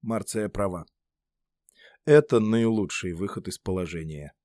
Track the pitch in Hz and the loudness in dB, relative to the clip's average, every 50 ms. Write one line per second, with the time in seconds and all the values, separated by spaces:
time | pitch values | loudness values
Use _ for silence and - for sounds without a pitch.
0 | - 107 113 110 98 - - 113 104 101 - - 101 98 90 85 80 _ _ _ | -6 -4 -4 -4 -4 -4 -4 -4 -4 -2 -2 -2 -2 -2 -2 -6 -10 _ _ _
1 | _ _ _ _ _ _ _ _ _ _ _ _ _ - _ _ - - _ _ | _ _ _ _ _ _ _ _ _ _ _ _ _ -20 _ _ -20 -20 _ _
2 | _ - 151 151 147 - 131 117 110 107 113 117 117 113 113 110 101 90 - - | _ 8 8 8 8 6 2 2 4 4 2 2 2 2 0 0 -2 -2 -4 -6
3 | - 92 85 82 95 98 - - - - 87 - _ - 92 92 90 78 80 82 | -6 -6 -6 -6 -6 -6 -8 -8 -10 -10 -12 -10 _ -4 -4 -4 -4 -6 -8 -10
4 | 80 78 78 73 73 73 _ _ _ | -10 -10 -10 -12 -12 -14 _ _ _